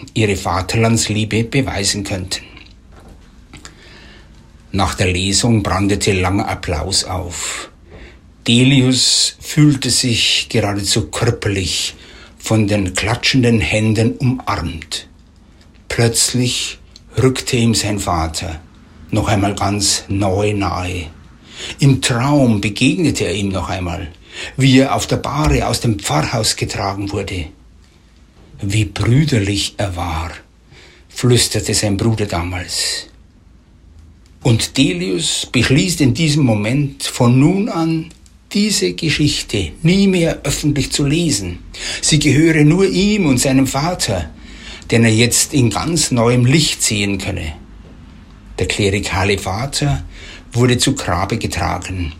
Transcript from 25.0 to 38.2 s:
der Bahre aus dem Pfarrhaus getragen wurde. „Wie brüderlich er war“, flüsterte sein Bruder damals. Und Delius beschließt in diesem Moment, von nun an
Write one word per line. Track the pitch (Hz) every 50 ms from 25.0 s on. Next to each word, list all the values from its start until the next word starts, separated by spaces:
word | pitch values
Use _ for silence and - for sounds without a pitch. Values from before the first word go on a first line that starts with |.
| -
der | - 127 -
Bahre | - - - 147 151 151 - 120 107
aus | 104 113 -
dem | - 120 107 95
Pfarrhaus | - - 139 147 143 113 - 120 110 - -
getragen | - 117 104 - 107 101 98 98 98 101 98 101
wurde. | 104 95 87 98 90 82 76 - - - - - - - _ _ - _ _ _ _ - _ _ - - - - -
„Wie | - 98 95 107 107
brüderlich | - - - 104 110 120 135 160 143 135 110 98 95 101 101 - - -
er | - 104 95 87
war“, | 87 87 85 82 82 82 85 - - - _ _ _ _ - - - - - - - - _
flüsterte | - - - 123 123 117 - - - 120 95 - 110
sein | - - 104 101
Bruder | 98 110 113 113 107 104
damals. | 98 - 87 87 90 92 90 87 - - - - - - - - - - - - - _ - _ - - - _ _ - - - - - - - - - - - - - - -
Und | - 117 107 - - - -
Delius | 262 185 180 175 180 190 185 170 160 - - - - - -
beschließt | 127 113 - 131 147 185 185 165 -
in | 151 127 110
diesem | - 165 156 143 156 147
Moment, | 120 113 104 101 107 123 147 143 135 - - -
von | - - - 127 120 123 127
nun | 139 156 185 196 202 -
an | - 165 165 165 165 160 160 - - -